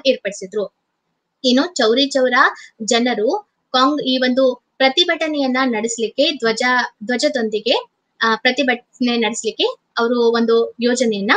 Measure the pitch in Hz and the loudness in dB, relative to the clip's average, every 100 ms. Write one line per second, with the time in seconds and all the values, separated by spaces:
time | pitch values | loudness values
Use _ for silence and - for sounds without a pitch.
0 | 269 - 202 190 190 208 190 _ _ _ | -2 -2 -4 -10 -10 -8 -8 _ _ _
1 | _ _ _ _ 262 247 349 - 220 240 | _ _ _ _ 2 2 2 0 2 2
2 | 277 269 254 247 339 - - _ 214 233 | 0 0 2 4 2 0 -16 _ -2 0
3 | 247 220 214 403 - _ _ 254 269 294 | 0 0 0 -2 -6 _ _ 0 2 0
4 | 254 254 254 247 262 247 _ _ 269 269 | -2 0 0 2 2 0 _ _ 0 2
5 | 349 320 320 302 262 254 262 220 226 - | 0 0 -2 -2 -2 0 0 -2 -4 -4
6 | 214 - 311 302 226 220 254 247 240 - | -6 0 -2 0 -4 -2 0 0 -2 -8
7 | 214 247 294 285 220 214 226 381 508 _ | -6 -2 -2 -2 -4 -4 -2 -2 -4 _
8 | _ _ 226 220 254 254 254 240 _ _ | _ _ -2 0 0 0 0 -2 _ _
9 | 247 233 214 226 220 202 427 508 _ - | -2 0 -2 -4 -8 -4 -4 -4 _ -4
10 | 233 240 233 233 226 233 226 - 240 247 | -2 2 2 2 2 2 0 -2 -2 0
11 | 240 202 202 | 0 -2 0